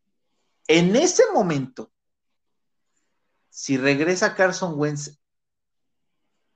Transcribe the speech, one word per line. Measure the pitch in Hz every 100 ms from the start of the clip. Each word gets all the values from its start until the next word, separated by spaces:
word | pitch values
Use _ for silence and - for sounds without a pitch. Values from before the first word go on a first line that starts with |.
| _ _ _ _ _ _ -
En | 165 175 233
ese | 359 - 480
momento, | 320 185 143 127 - 110 _ _ _ _ _ _ _ _ _ _ _ _ _ _ _ _
si | - - 135
regresa | 139 139 160 185 214 202
Carson | 185 175 180 147
Wentz, | 151 147 - - _ _ _ _ _ _ _ _ _ _ _ _ _